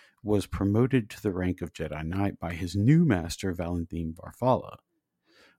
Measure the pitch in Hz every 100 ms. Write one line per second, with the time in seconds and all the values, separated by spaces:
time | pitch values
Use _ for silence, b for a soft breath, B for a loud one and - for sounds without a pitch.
0 | b b 104 104 - - 98 104 127 131
1 | 104 - 107 90 90 90 85 - 80 76
2 | 80 95 101 - 85 85 90 98 107 160
3 | 165 92 82 - 98 87 85 87 82 85
4 | 80 82 - - 123 120 - - _ _
5 | _ _ b b b